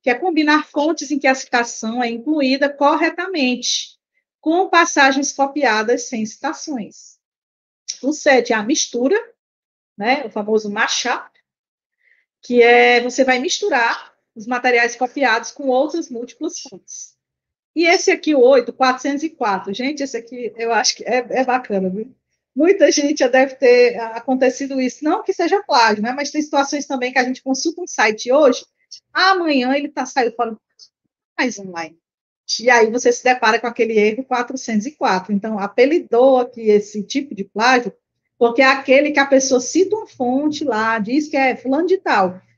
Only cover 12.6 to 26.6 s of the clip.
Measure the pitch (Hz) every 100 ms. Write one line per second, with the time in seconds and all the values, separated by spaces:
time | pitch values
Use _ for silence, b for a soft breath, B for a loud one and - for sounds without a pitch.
12.6 | 233 240 240 240 247 247 262 254 311 -
13.6 | 403 269 220 - - _ _ - 214 247
14.6 | 247 240 240 233 254 294 254 226 - -
15.6 | 277 254 302 339 - 233 240 - 320 -
16.6 | 262 190 - - - _ _ _ _ _
17.6 | _ 302 330 359 381 330 - 285 247 269
18.6 | 247 - 262 254 285 285 320 - 226 190
19.6 | 196 202 262 294 277 226 233 247 233 233
20.6 | 226 220 - - - 247 240 240 254 254
21.6 | 254 196 190 190 247 _ _ _ _ 254
22.6 | 330 392 302 311 285 302 262 254 269 262
23.6 | 254 247 247 190 226 226 233 262 262 262
24.6 | 277 269 254 - 302 403 427 381 349 403
25.6 | - 269 226 214 220 269 285 302 302 285